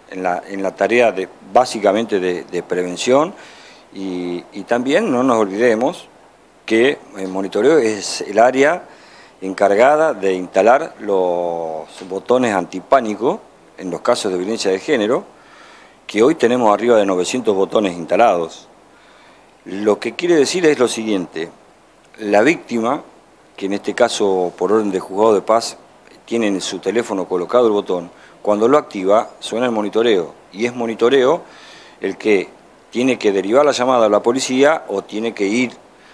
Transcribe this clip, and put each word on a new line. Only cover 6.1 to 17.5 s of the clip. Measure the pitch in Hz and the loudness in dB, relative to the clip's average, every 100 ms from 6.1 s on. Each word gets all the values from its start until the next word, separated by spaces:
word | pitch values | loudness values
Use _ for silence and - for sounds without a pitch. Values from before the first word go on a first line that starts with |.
| - _ _ _ _ - | -20 _ _ _ _ -2
que | 110 127 147 - 98 | 2 2 0 -10 -12
el | 95 | -8
Monitoreo | 95 98 101 123 160 | -6 -4 0 4 4
es | 113 104 - - | 2 -2 -8 -8
el | - 101 | -4 4
área | 120 131 143 175 - - - - - _ | 4 4 2 0 -8 -20 -20 -20 -20 _
encargada | 95 95 98 98 127 151 160 | -10 0 2 6 6 4 2
de | 113 95 | 0 -2
instalar | 92 90 95 101 135 160 - | -2 -2 2 4 4 0 -10
los | 104 98 90 87 87 85 82 80 80 - 95 | -2 0 0 0 -2 -4 -6 -8 -12 -18 -10
botones | 95 - 123 123 | -10 0 0 2
antipánico | 101 87 92 - 135 113 101 120 208 - _ - - | 0 -4 -10 2 2 2 -4 -2 -4 -10 _ -20 -14
en | 92 | -10
los | 85 | -6
casos | - 120 104 | -2 -2 -2
de | 90 | -4
violencia | 92 113 101 | -4 -4 -2
de | 95 | -4
género, | - 143 104 143 208 - - - - - - _ - | -2 -2 0 -2 -4 -20 -20 -20 -20 -20 -20 _ -8
que | 101 | 0
hoy | 123 165 | 2 2
tenemos | 117 123 113 | 0 2 2
arriba | 101 117 113 | 2 4 4
de | 98 | 4
novecientos | 92 90 127 110 | 0 -2 -2 -2